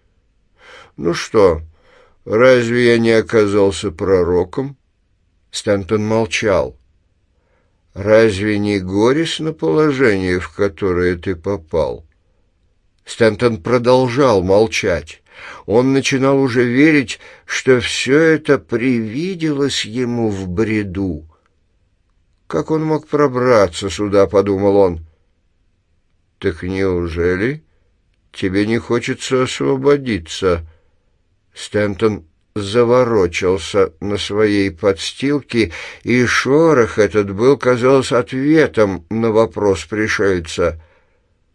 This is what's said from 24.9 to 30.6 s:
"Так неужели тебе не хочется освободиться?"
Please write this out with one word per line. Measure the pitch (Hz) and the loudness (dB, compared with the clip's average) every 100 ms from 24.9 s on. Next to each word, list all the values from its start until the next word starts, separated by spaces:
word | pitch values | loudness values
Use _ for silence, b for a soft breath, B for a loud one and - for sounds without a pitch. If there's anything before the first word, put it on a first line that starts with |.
| 82 80 _ _ _ _ _ _ _ _ _ _ _ _ - | 0 -14 _ _ _ _ _ _ _ _ _ _ _ _ -8
"Так | 98 85 | -6 -6
неужели | 92 95 95 90 87 85 87 90 120 156 _ _ _ _ _ _ _ | -6 -4 -2 -2 -4 -2 -2 0 -4 -6 _ _ _ _ _ _ _
тебе | - 95 98 104 | -6 -2 0 0
не | 117 | -2
хочется | - 120 135 127 - 131 | -2 -4 -2 -6 -2 -2
освободиться?" | 127 - 139 135 139 143 127 98 80 - 95 85 | -2 -2 -2 0 2 0 0 -6 -6 -4 -2 -2